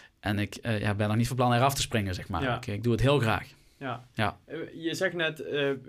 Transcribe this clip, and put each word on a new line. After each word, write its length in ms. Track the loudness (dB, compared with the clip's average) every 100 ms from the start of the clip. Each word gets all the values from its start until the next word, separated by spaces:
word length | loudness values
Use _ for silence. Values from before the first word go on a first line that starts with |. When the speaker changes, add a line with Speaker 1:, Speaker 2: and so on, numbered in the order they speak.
| -20 _
Speaker 1:
En 180 | -2 0
ik, 160 | -2
eh, 260 | -4 -2 0
ja, 140 | 0
ben 140 | 0 2
nog 80 | 2
niet 100 | 2
van 100 | 2
plan 160 | 4
eraf 220 | 4 4
te 60 | 2
springen, 340 | 0 0 0
zeg 140 | -4 -4
maar. 140 | -2
Speaker 2:
Ja. 140 | 0 -2
Speaker 1:
Ik, 100 | -4
ik 160 | -2
doe 100 | 0
het 80 | 4
heel 180 | 4 4
graag. 280 | 4 0 -2 -18 -20 -12
Speaker 2:
Ja. 300 | -10 -10 -8
Speaker 1:
Ja. 240 | -2 -2 -4
Speaker 2:
Eh, 140 | -12 -10 -10
je 200 | -6 -4
zegt 200 | 0 -2
net, 260 | 0 -2 -2
eh, 300 | -4 0 0 -2